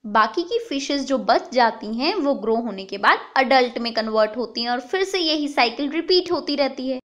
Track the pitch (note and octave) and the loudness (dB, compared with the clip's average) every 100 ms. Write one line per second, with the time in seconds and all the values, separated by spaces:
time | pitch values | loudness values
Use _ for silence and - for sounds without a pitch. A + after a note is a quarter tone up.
0 | A3 A3 A3+ F4 E4+ A#4 - C#4 C#4 C#4+ | 2 2 2 0 -2 -4 -2 -6 -2 -4
1 | B3+ C4 G3+ D4 - B3+ A#3 A3+ G#3+ A3+ | 0 -2 2 2 2 2 2 2 -8 -4
2 | D4 G#4+ C#4+ C#4 A3 A3+ A#3 F#3+ G3 G3 | -2 0 0 0 0 0 -2 -8 -8 0
3 | G#3+ A4 - C4+ B3+ C4+ B3 B3 A#3 A3+ | 2 2 0 0 4 4 4 -2 -4 -2
4 | A3 A3 G#3+ A#3 A3 A#3+ A#3 B3 C4+ F#4+ | 0 2 2 0 -6 -6 -4 -4 -2 -2
5 | F#4+ F#4+ D#4+ D4+ D4 C#4+ A#3+ A#3 C#4+ D#4+ | 0 0 0 0 0 2 0 0 -4 -4
6 | E4 F4+ F4 E4 - C#4+ C4+ C4+ C4 C4 | 2 2 2 -4 -2 -2 -2 -2 -6 -6
7 | _ | _